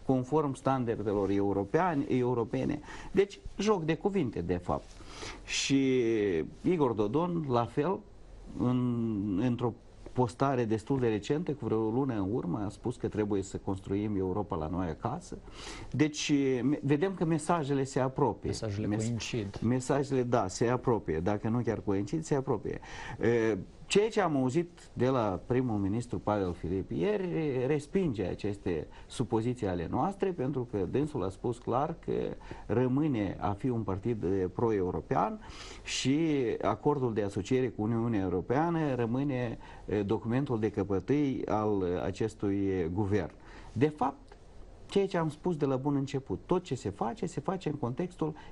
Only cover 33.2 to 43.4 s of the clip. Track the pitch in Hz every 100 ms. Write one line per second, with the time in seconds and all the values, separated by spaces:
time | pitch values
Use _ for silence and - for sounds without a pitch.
33.2 | 95 - - 101 135 117 101 92 113 113
34.2 | 87 98 92 - 117 104 90 82 - 135
35.2 | 202 214 - - - - - - 127 143
36.2 | 165 147 117 - 92 110 147 147 127 110
37.2 | 101 104 92 131 127 101 107 117 117 110
38.2 | 92 113 - 123 165 165 151 123 117 123
39.2 | 143 127 120 117 - - - 101 101 110
40.2 | 117 120 139 117 107 107 98 98 90 143
41.2 | 147 123 - 107 107 101 90 87 67 95
42.2 | 110 - 104 98 98 92 82 90 101 104
43.2 | 80 -